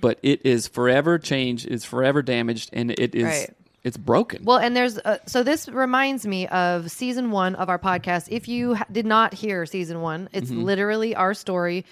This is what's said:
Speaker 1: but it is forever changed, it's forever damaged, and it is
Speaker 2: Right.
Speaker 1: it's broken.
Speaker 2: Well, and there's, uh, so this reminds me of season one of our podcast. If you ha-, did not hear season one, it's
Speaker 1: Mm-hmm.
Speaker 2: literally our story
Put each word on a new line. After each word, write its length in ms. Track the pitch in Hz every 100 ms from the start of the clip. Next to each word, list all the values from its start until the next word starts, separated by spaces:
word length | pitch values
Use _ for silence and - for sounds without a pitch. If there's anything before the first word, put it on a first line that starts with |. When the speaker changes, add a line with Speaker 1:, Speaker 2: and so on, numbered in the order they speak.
Speaker 1:
but 160 | 123 -
it 220 | 135 147
is 240 | 131 120 -
forever 480 | - 123 131 156 170
changed, 480 | - 139 127 120 123
it's 200 | 120 -
forever 340 | 120 131 143
damaged, 480 | 127 120 117 113 -
and 160 | 117 120
it 240 | - 120
is 100 | -
Speaker 2:
Right. 260 | 117 151 - - _ _
Speaker 1:
it's 120 | 127 117
broken. 480 | 110 127 233 -
Speaker 2:
Well, 140 | 220 247
and 160 | 233 247
there's, 220 | 247 214
uh, 200 | 208 202 -
so 180 | 247
this 240 | 247 311 -
reminds 580 | 240 262 254 269 269 208
me 220 | 190 185
of 420 | 185 175 175 165
season 400 | - 254 247 240
one 240 | 202 185
of 140 | 185 180
our 100 | 180
podcast. 480 | 190 180 180 175 -
If 180 | 220 226
you 260 | 240 240
ha-, 100 | 220 214
did 160 | 214 220
not 260 | 220 226
hear 300 | 196 214 185 165
season 340 | 190 165 170
one, 280 | 165 160 190
it's 180 | 196 127
Speaker 1:
Mm-hmm. 120 | 147
Speaker 2:
literally 500 | 180 196 202 220 226
our 200 | - 185
story 500 | 208 - 180 175 180 -